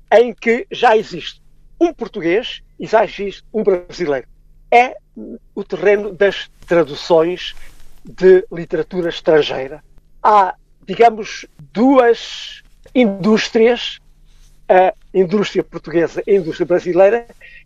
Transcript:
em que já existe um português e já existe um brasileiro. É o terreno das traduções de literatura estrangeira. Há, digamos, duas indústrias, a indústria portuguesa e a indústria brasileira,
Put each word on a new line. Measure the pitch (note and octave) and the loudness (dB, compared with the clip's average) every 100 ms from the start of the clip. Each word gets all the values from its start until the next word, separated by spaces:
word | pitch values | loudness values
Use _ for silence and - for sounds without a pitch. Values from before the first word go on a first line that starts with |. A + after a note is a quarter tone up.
| _ | _
em | G#3 A#3+ | 2 2
que | - A3+ A#3 - | -2 -2 -2 -4
já | - A#3+ A3 | 0 2 2
existe | - E3+ - - _ - - - | 0 -10 -14 -18 _ -20 -18 -2
um | E4+ | -2
português | - A3+ G#3+ E3 G3 A#3+ - - - | -2 -12 -6 -2 -2 -4 -12 -20 -16
e | F3 | -2
já | G#3+ F#3 | 0 0
existe | - G3 - - | -6 -10 -12 -8
um | A3 | -4
brasileiro. | G3+ F3+ F3 - E3 C3+ - _ _ _ _ | 0 -2 -4 -8 -4 -4 -8 _ _ _ _
É | A#3+ B3+ - _ A3+ G#3+ A#3 _ - | 2 2 -4 _ -20 -18 -18 _ -14
o | |
terreno | G3 F3 F#3+ G#3 G#3 | -10 -2 0 0 -2
das | E3+ G3+ - - _ - | -2 -2 -2 -12 _ -2
traduções | E3+ C#3+ C#3+ - E3 E3 F3+ - - - - - - | 0 0 -4 0 2 2 -4 -10 -14 -16 -16 -18 -18
de | - - F#3 F#3 - | -18 2 4 4 2
literatura | E3+ E3 D#3+ D3+ F#3 E3+ | -8 -6 -6 -6 -6 -6
estrangeira. | - - D#3 - C3 C3+ D3+ _ _ _ - | -4 2 2 2 -4 -10 -14 _ _ _ -4
Há, | - G#3 F#3 - _ _ - | 2 4 2 -4 _ _ -6
digamos, | F#3 A#3 A3 - - - - C#3+ | 2 4 2 -8 -14 -18 -20 -8
duas | F#3+ C4 C4 A#3+ A3+ - - - - - _ - B3 | 0 4 4 4 0 -6 -16 -18 -20 -20 _ -4 0
indústrias, | A3+ G3 G#3+ A3 - A4 A4+ A#4+ - - _ _ _ - - _ - | 0 0 0 0 0 2 2 0 -6 -14 _ _ _ -20 -20 _ 2
a | F#3 F#3 - - | 4 4 0 -4
indústria | F#3+ F3+ G#3 - F#3 | -2 0 -2 -2 -4
portuguesa | - E3 E3 E3 D#3 - - | -6 -10 -6 -2 -2 -4 0
e | |
a | G3 | 0
indústria | D#3+ D3 E3 | 0 -6 -2
brasileira, | F3 F3+ E3+ G3 A#3+ A#3 - - - | -2 0 2 4 2 -4 -20 -20 -20